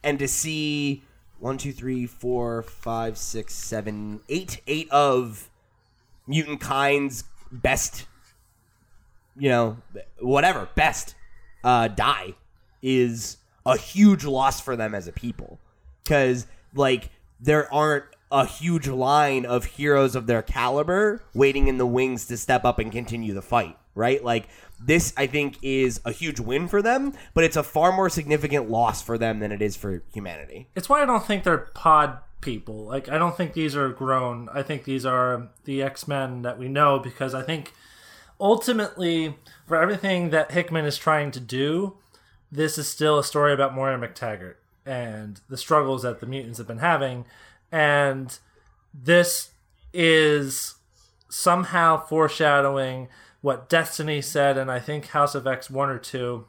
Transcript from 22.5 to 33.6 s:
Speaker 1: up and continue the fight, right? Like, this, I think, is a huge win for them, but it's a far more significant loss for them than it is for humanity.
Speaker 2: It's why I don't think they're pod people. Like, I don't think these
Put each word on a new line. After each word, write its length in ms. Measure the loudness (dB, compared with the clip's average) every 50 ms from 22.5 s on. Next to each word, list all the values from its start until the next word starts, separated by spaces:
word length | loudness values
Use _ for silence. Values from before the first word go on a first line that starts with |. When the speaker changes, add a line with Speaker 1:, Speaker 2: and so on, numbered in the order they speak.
| 2 4 4
Speaker 1:
up 120 | 2 2 2
and 120 | -4 -4
continue 420 | -6 -8 -8 -6 -8 -6 -4 -6 -6
the 80 | -6
fight, 360 | -4 0 0 0 0 -2 -8 _ _ _ _
right? 280 | 0 2 2 2 0 0
Like, 260 | 0 -2 -2 -2 -6 -20 -20 -20 -20 -20 -8
this, 340 | 2 4 4 4 4 0 -2
I 100 | -2 -2
think, 320 | 0 0 -2 -2 -2 -6 -8
is 400 | -4 -2 0 2 2 2 0 -2 -6
a 80 | -8
huge 280 | -8 -6 -6 -6 -6 -6
win 280 | -4 -2 -2 -2 -2
for 140 | 0 0 0
them, 320 | 2 2 0 0 -2 -4 -8 -10 -20 -2 2
but 100 | 4 4
it's 100 | 4 4
a 80 | 0 -2
far 280 | 0 0 4 4 4 4
more 160 | 4 2 2
significant 600 | 0 -2 0 0 0 0 2 0 0 0 0 0
loss 320 | 0 2 2 2 0 -4
for 160 | -6 -4 -2
them 220 | -2 0 -2 -2 -2
than 120 | -4 -6 -2
it 80 | -2
is 160 | -2 -2 -2
for 260 | -4 -6 -6 -6 -6 -8 -12 -12
humanity. 540 | -12 -10 -10 -12 -14 -16 -16 -18 -20 -20 _ _
Speaker 2:
It's 140 | -10 0 0
why 120 | 2 2
I 40 | 2
don't 200 | 2 0 0 0
think 180 | 0 -2 0 2
they're 120 | 0 0
pod 600 | 0 -2 -8 -12 -2 4 6 6 6 6 2 -2 -10 -16 -18 -14 -10
people. 440 | -8 -8 -8 -8 -10 -12 -14 -14 -10
Like, 220 | -8 -8 -8 -6
I 100 | -4 -2
don't 200 | 0 0 0 0
think 160 | -2 -6 -4 -4
these 220 | -4